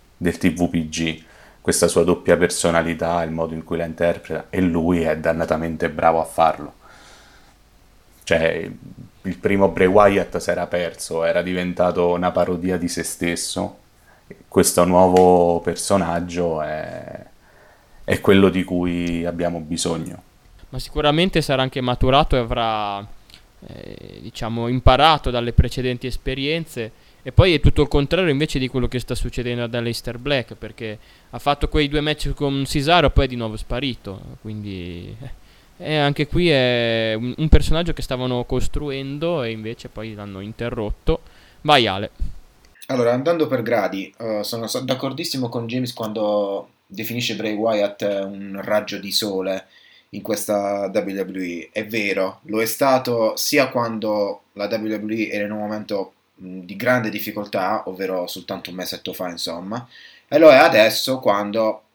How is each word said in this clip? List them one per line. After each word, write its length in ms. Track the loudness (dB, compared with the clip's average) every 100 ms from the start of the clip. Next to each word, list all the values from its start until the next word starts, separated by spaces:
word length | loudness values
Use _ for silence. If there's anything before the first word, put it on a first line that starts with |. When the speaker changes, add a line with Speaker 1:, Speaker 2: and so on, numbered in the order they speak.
| _ -4
Speaker 1:
del 220 | -2 0
T 120 | 0
V 200 | 2 0
P 180 | 0 -4
G, 340 | -4 -4 -4 -12 -20 -20 _
questa 280 | -4 2 2
sua 160 | 4
doppia 340 | 2 2 4 4
personalità, 840 | 2 0 0 2 0 -2 -2 -2
il 100 | -2
modo 200 | -4 -4
in 120 | -6
cui 120 | -8 -6
la 80 |
interpreta, 640 | -6 -2 -2 -2 -6 -10 -6
e 140 | -2
lui 400 | 0 2 2 2
è 160 | 2 0
dannatamente 720 | 0 -2 0 -2 -2 -4 -4
bravo 320 | 0 2 2
a 20 |
farlo. 500 | 0 2 2 2 -8 -16 -20 -20 -20 -20 -20 -20 _ _ _ _ _ _ _ _
Cioè, 460 | 0 2 2 0 -6 -12 -18 -20 -20 _
il 160 | -10 -4
primo 320 | 0 4 4
Bray 200 | 4 4
Wyatt 500 | 8 6 6 -2 -6
s'era 280 | -4 -2 -2
perso, 540 | -2 -4 -6 -6 -2
era 200 | 0 0
diventato 640 | 0 -2 -2 0 0 2 2
una 180 | 2 0
parodia 480 | 0 0 0 -2 -2
di 100 | -2
se 140 | -6
stesso. 760 | -8 -4 -4 -4 -6 -6 -6 -8 _ _ _ _ -20 -20 -2
Questo 380 | 2 4 4 4
nuovo 720 | 6 8 8 8 8 6 2
personaggio 1040 | -2 -4 0 0 0 -4 -4 -4 -2 -2
è, 640 | -4 -6 -8 -12 -14 -16 -18 -20 _ _ -20 _ _ -12
è 160 | -2 0
quello 260 | 4 6 6
di 160 | 2
cui 640 | -2 -2 -2 -2 -2 -4 -4
abbiamo 320 | -4 -4 -4
bisogno. 720 | -6 -6 -4 -4 -6 -12 -20 _ -20 -20 -14
Speaker 2:
Ma 60 | -12
sicuramente 640 | -8 -2 2 2 2 0
sarà 180 | 0 0
anche 220 | 0 -2
maturato 520 | -2 2 4 4 4
e 40 | 2
avrà, 600 | 0 -2 -2 -2 -4 -6
eh, 1200 | -10 -16 -20 -20 _ _ -20 -18 -16 -16 -18 -16
diciamo, 460 | -16 -8 -4 -2 0
imparato 600 | 4 8 8 8 6 2
dalle 240 | -2 -2
precedenti 540 | 2 2 2 -4 -4 -6
esperienze. 880 | -6 -6 -4 -2 -2 -4 -8 -10 -10 _ _
E 80 | -6
poi 220 | 4 6
è 80 | 6
tutto 220 | 6 4
il 60 | 4
contrario 420 | 2 2 0 2
invece 280 | 0 0 -2
di 100 | -2
quello 200 | -2 -2
che 100 | -2
sta 160 | -6
succedendo 500 | -4 -4 -4 -6 -4
ad 100 | -4
Aleister 420 | -4 -4 -6 -8 -8
Black, 380 | -2 -2 -4
perché 440 | -10 -16 -12 -10 -12 -16 -20 _
ha 100 | -6
fatto 300 | -2 0 0
quei 200 | 0 0
due 120 | 0
match 320 | -2 -2 -4
con 320 | -2 -2 -2
Cesaro 440 | -2 -2 2 4 6
e 20 |
poi 160 | 4 2
è 20 |
di 80 | -2
nuovo 220 | -6 -6
sparito, 600 | -6 -6 -4 -6 -10 -14 -14 -16
quindi, 760 | -12 -10 -10 -10 -10 -12 -14 -14
eh, 100 | -14 -16 -18 -20 _ -14
e 200 | -4 0
anche 300 | 0 0 -2
qui 220 | 0 2
è 640 | 4 4 2 0 0 0
un, 200 | -2 -4 -2
un 120 | 6
personaggio 420 | 6 6 2 2
che 80 | -4
stavano 420 | -4 -4 -2 -2
costruendo 1000 | -2 0 0 -2 -6 -6 -8 -6 -4 -2
e 80 | -4
invece 400 | -6 -8 -12 -14
poi 240 | -12 -12
l'hanno 260 | -10 -12 -10
interrotto. 800 | -12 -8 -6 -4 -6 -4 -2 -2 -2 -20 -20 -6
Vai 260 | 4 6 6
Ale. 240 | 0 -4 -4 -6 -6 -16 _ -20 _ -4
Speaker 3:
Allora, 260 | 0 2
andando 340 | 2 2 0 2
per 140 | 0
gradi, 520 | 0 0 0 -2 -8 -10
eh, 240 | -6 -4
sono 240 | -4 -6 -6
so-, 140 | -6
d'accordissimo 680 | -4 -4 -4 -6 -6 -4 -4
con 160 | -4 -4
James 260 | -4 -4
quando 800 | -6 -6 -2 0 0 0 -4 -8 _ _
definisce 500 | -12 -8 -6 -6 -4
Bray 160 | -4
Wyatt, 480 | -2 0 0 0 -2
eh, 200 | -4 -2
un 360 | -6 -10 -12 -10
raggio 340 | -2 -2 -2 -10
di 160 | -4
sole 540 | -4 -2 -4 -4 -6 -8 _ _ _ _
in 60 | -14
questa 680 | -6 -6 -2 -2 0 -2 -2
W 60 | -2
W 420 | -4 -4 -6 -6
E. 300 | -6 -8 -10
È 140 | -10 -6
vero, 540 | -4 -2 0 -2 -4
lo 180 | -6 -4
è 60 | -2
stato 680 | 0 2 2 2 0 0 0
sia 320 | 0 2 2
quando 760 | 0 -2 -4 -2 -2 -2 -4 _
la 120 | -8 -4
W 280 | -4 -4
W 140 | -4 -4
E 220 | -4 -2
era 140 | -2 -4
in 60 |
un 80 | -4
momento, 520 | -6 -6 -6 -4 -6 _ _ _
mm, 180 | -16 -14
di 120 | -12 -4
grande 320 | 0 0 0
difficoltà, 760 | -6 -6 -8 -4 -2 0 -2 -4
ovvero 400 | -6 -4 -2 -4
soltanto 420 | -8 -10 -10 -10
un 80 | -10
mesetto 380 | -8 -8 -10
fa, 160 | -8 -8
insomma, 580 | -6 -8 -8 -8 -8 -10 -20 -20 -20 0
e 100 | 8
lo 120 | 10
è 60 | 10
adesso 640 | 8 8 6 4 -4 -2
quando, 640 | 0 0 0 0 -2 -2 _